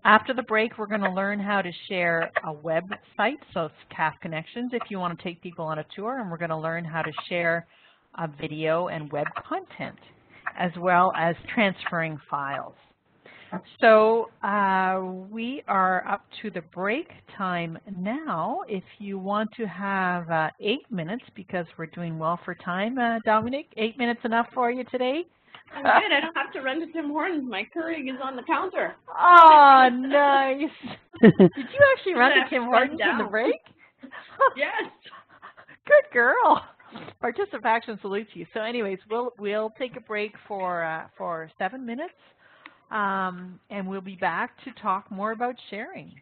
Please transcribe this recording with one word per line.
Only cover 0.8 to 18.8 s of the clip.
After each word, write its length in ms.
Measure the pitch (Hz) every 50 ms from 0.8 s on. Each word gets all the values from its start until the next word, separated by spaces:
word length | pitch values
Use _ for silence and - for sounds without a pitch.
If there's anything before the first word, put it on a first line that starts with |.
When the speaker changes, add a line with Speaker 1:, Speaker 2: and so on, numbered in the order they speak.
| 220
Speaker 1:
gonna 260 | 202 208 214 196 190 185
learn 240 | 185 196 196 208 208
how 220 | 196 202 208 202
to 100 | 190 175 170 - -
share 440 | - 202 180 175 170 170 165 165 165 - - -
a 120 | 160 156
website, 840 | 147 156 175 160 165 175 190 202 - _ _ _ - 208 220 294 - - _ -
so 140 | 190 165
it's 80 | 151 _ _ - _ -
Cast 240 | - 165 156 156 _ -
Connections, 480 | 180 160 156 160 - - 233 247 247 254
if 120 | 233 - -
you 80 | 208 190
wanna 180 | 180 175 170 165 -
take 200 | 185 175 _ _
people 240 | 180 170 - 165
on 120 | 156 156 156
a 40 | 151 _ -
tour, 260 | - 196 226 262 269
and 100 | 226 185
we're 80 | 165 165
gonna 200 | 175 165 160 160
learn 280 | 156 160 165 170 170
how 160 | 160 160 165 156
to 100 | 156 143 - - -
share 380 | 185 175 170 170 165 170 170 _ _ _ _ _ _ _ _ _ _ -
a 80 | 131
video 600 | 160 143 143 160 156 151 151 156 156 160 165 180 175
and 240 | 151 143 156 147 147
web 140 | 143 151 156 - - -
content, 520 | - 311 370 381 _ - - 147 - - - _ - _ _ _ _ - - _ - - -
as 120 | - 180 160 175
well 340 | 175 185 180 175 180 185 - -
as 180 | 160 170 170 - - - -
transferring 680 | 247 220 196 185 - - - - 170 165 160 156 147 - _
files. 440 | - 143 139 139 139 131 131 - - _ _ _ _ _ _ _ _ _ _ - - - - - - 185 - - - _
So, 500 | - 226 220 214 214 220 226 233 226 - _ _ -
uh, 580 | 202 202 208 202 196 190 190 190 185 190 190 190 185 185 185 190 190
we 320 | 214 226 226 240 269 302 - -
are 380 | 202 190 185 185 185 180 - 294
up 160 | 196 202 _ _ - -
to 100 | - 214
the 120 | 175 185 165
break 480 | _ - 175 185 196 220 285 359 - - - _ - -
time 400 | - 202 185 180 175 170 165 165 - _ - 196 180
now. 640 | 180 202 233 294 320 294 190 160 160 196 269 359 392 523
If 160 | 214 190